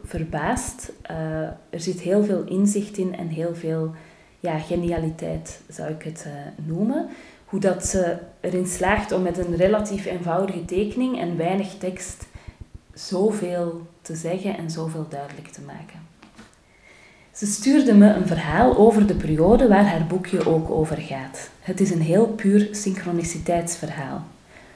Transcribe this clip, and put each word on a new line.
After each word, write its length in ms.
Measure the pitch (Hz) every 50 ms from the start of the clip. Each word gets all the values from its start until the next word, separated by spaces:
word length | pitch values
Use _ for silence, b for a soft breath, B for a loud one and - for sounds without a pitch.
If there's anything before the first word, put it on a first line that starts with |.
| -
verbaasd. 880 | - - 165 160 165 160 147 151 190 247 254 - - - - - - - - -
Eh, 140 | - 165 160 160 160 156 156 156 - - - - _
er 100 | - 170
zit 200 | - 190 170 -
heel 240 | - 170 196 208 208
veel 200 | 208 - - -
inzicht 540 | - 180 190 202 202 208 202 208 - - -
in 180 | 185 185 -
en 120 | - 170 165
heel 260 | 160 156 165 170 165
veel, 360 | 170 165 160 160 160 160 160 160 B B B B B B B B B
ja, 180 | B 175 160 156
genialiteit 1000 | 156 - 175 175 175 170 170 165 160 160 160 - 165 160 160 160 165 - - - - -
zou 220 | 160 - 156 151
ik 120 | 156 160 -
het, 220 | 160 160 - -
eh, 400 | 151 143 143 143 - - - 151
noemen. 420 | 160 160 170 214 247 277 320 349 B B B B B B B B
Hoe 160 | B - 185
dat 260 | 156 190 175 180 -
ze 300 | - - 190 180 170 - - - - - _
erin 260 | - 175 180 180 180
slaagt 460 | 180 - - - 185 208 208 208 - -
om 100 | 185 185
met 160 | 180 160 180
een 180 | 180 175 170
relatief 500 | 165 185 196 214 214 208 208 202 190 -
eenvoudige 580 | - 180 175 175 170 165 180 196 190 180 170 165
tekening 560 | - 175 185 214 208 - 247 254 254 247 -
en 160 | 175 175 170
weinig 380 | 160 165 175 190 202 196 - - -
tekst 480 | - 185 185 - - - - - - - B B B B B B B B - - _ - -
zoveel 920 | - - - 190 175 202 214 202 - 180 175 175 175 175 170 165 170 170 - - _ -
te 140 | - 165
zeggen 400 | 160 - 165 180 190 - 196 170
en 140 | 165 165 160
zoveel 360 | 160 160 160 160 160 160 151 151
duidelijk 400 | - 139 143 143 139 143 160 -
te 120 | - - 143
maken. 420 | 143 139 156 156 - - 160 160 160 _ _ - - _ b b b b b b b b b b b b b b b b b b b b -
Ze 80 | 202
stuurde 480 | 202 208 - - 269 285 302 - 233 214
me 180 | 202 208 208 -
een 140 | 185 180
verhaal 500 | - 170 160 - 151 151 185 240 254 -
over 300 | - 208 226 208 214 202
de 80 | 202 180
periode 540 | - 160 156 156 151 165 190 233 - - 233
waar 160 | 196 196 202
haar 220 | 196 170 160 160
boekje 400 | 156 180 185 180 - 196 175 -
ook 240 | - 165 160 160 -
over 260 | - 160 156 156 156
gaat. 540 | 147 - - 139 135 131 135 - - - - - -
Het 200 | - 190 185 185
is 100 | 196 196
een 120 | 180 165 156
heel 240 | 156 170 202 233
puur 420 | 226 214 - - 196 202 208 208 208
synchroniciteitsverhaal. 1500 | - - - 196 190 185 - 175 170 170 165 - - 160 156 - 170 170 170 170 - - 156 156 - 151 139 131 139 151 160 - - - B B B B B B B